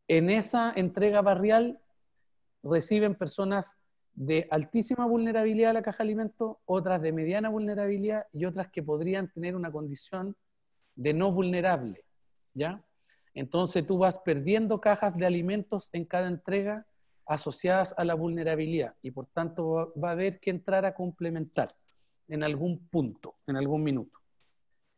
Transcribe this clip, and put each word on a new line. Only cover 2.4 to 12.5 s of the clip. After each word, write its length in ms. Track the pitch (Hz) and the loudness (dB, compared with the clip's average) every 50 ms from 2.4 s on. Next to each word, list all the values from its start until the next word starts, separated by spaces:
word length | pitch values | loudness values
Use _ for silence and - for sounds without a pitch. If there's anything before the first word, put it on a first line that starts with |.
| _ _ _ _ - | _ _ _ _ -2
reciben 540 | 139 160 165 151 - 214 208 214 208 196 | 0 0 0 2 2 2 2 4 2 0
personas 600 | 202 190 156 - - 196 190 196 196 190 - - _ _ _ _ _ _ _ _ | -2 -4 -6 -4 -4 -2 0 0 -2 -2 -4 -10 _ _ _ _ _ _ _ _
de 320 | - 135 135 160 160 165 - 160 | -6 -2 0 2 0 2 2 0
altísima 520 | 156 147 - - 233 220 - 247 240 240 | -2 0 0 0 0 0 0 0 0 2
vulnerabilidad 640 | 233 233 233 226 226 220 226 220 220 220 214 226 226 | 2 2 2 2 2 2 2 2 2 4 4 4 4
a 40 | 226 | 4
la 80 | 226 214 | 2 0
caja 220 | 220 196 - 226 | -2 -2 -2 -2
de 60 | 214 | 0
alimentos, 480 | 214 220 226 214 - - 226 220 214 - _ | 0 -2 -2 -4 -4 -4 -6 -6 -6 -8 _
otras 380 | - 180 190 165 185 185 175 156 | -2 0 0 2 2 0 0 0
de 80 | 160 | 0
mediana 380 | 156 160 160 160 185 208 214 220 | 0 0 0 0 0 0 0 -2
vulnerabilidad 800 | 214 220 214 208 208 202 202 202 202 196 196 214 214 214 208 - - | -2 -2 -2 -2 -2 -2 0 0 0 0 0 -2 -2 -2 -4 -6 -6
y 120 | 147 165 | -4 -4
otras 260 | 185 170 190 180 185 | -4 -4 -4 -6 -6
que 140 | - 180 151 | -6 -6 -4
podrían 480 | 147 151 151 165 175 190 196 196 175 - | -2 -2 -2 0 -2 -2 -2 -4 -6 -8
tener 240 | 170 165 175 180 | -8 -6 -6 -4
una 160 | 185 175 165 147 | -4 -6 -6 -6
condición 640 | 151 156 147 143 - - - - 185 190 196 202 - _ _ _ _ _ _ _ _ _ _ _ | -6 -6 -8 -8 -10 -10 -10 -8 -8 -6 -8 -8 -12 _ _ _ _ _ _ _ _ _ _ _
de 180 | - 123 147 151 | -4 -2 0 2
no 200 | 160 185 196 180 | 2 2 2 2
vulnerable, 720 | 185 190 180 180 180 170 185 175 147 127 113 92 - - _ _ _ _ _ _ _ _ _ | 2 2 2 2 2 2 2 2 0 0 -4 -8 -12 -16 _ _ _ _ _ _ _ _ _